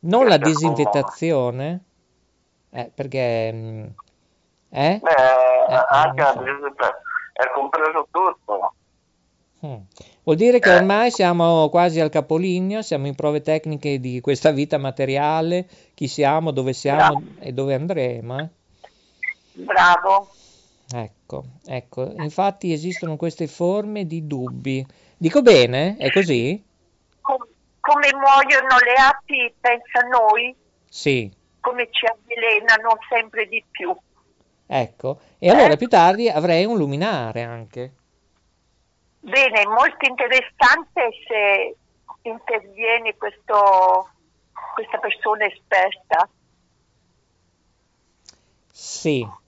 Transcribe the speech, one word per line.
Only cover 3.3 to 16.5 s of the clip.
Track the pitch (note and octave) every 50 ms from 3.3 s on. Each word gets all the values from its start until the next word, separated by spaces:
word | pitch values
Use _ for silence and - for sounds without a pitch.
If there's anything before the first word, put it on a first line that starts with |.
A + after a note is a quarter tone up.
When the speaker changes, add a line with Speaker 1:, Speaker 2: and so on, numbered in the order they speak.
| A#2 A2+ A2+ A2 A2+
Speaker 1:
mm, | A2+ A2+ A2+ A2+ A2 G#2+ G#2+ - - - _ _ _ _ _ _ _ _ _ _ _ _ _
eh? | - C3 C#3 D#3 F#3 A3 -
Speaker 2:
Beh, | E3+ D#3+ C#3 C3 C3 C3 B2+ B2+ B2+ B2+ B2+ B2 -
Speaker 1:
Eh, | - B2+ - -
Speaker 2:
anche | C#3 C#3 D#3 D#3 C3+ C#3+ D3+
Speaker 1:
non |
Speaker 2:
la | C#3 C3+
Speaker 1:
so. | B2+ B2+
Speaker 2:
disinfe-, | C3 C#3+ C#3 C#3+ C#3+ C3+ - C3 G#2 - - _ - - - - - _
è | - B2+ C3 -
compreso | C#3 C#3 C#3 - D#3+ D#3 D#3 D#3+ D#3+ D3+ _
tutto. | _ E3+ F#3 F3+ - _ _ - G#2 G2 F#2+ - - _ _ _ _ _ _ _ _ _ _ _ _ _ _ _ _ _ -
Speaker 1:
Mm. | D3+ C3 A2+ F#2+ F#2+ _ - - _ _ _ _
Vuol | - D#3+
dire | D#3+ G#3+ A#3+ B3 B3
che | - - F3+
Speaker 2:
Eh. |
Speaker 1:
ormai | F3+ F#3 F#3+ G3 G#3 A#3 B3
siamo | A#3 - G3 F3 F3 F3 E3+ E3+ E3+ D#3+ D#3 D3
quasi | - F3 F3 F3+ D#3+ E3
al | D#3+ D3+
capolinea, | D3+ D#3+ C#3+ - D#3+ D#3+ F3+ F#3+ F3+ F3+ F#3 F#3+ G3+ A3 G#3+
siamo | - E3+ C#3 C3+
in | C#3+ C#3
prove | - - D3+ D3 D3+ D3
tecniche | - D#3 D#3 D#3 D#3 D3+ C#3+ - D3+ C#3 C3+
di | B2 B2+ B2 B2
questa | A#2+ - C#3+ - - D#3+
vita | D3+ C3+ C#3+ D3 - D3
materiale, | C#3 C3+ C3 - C#3 C3 C3+ C#3 C#3+ D3+ D#3 D#3+ D#3+ E3+ F3 F3+ F3+ F#3 _ _ _ _ _
chi | _ C#3+ B2+
siamo, | - - D3 C3+ D3 D#3+ E3 D#3+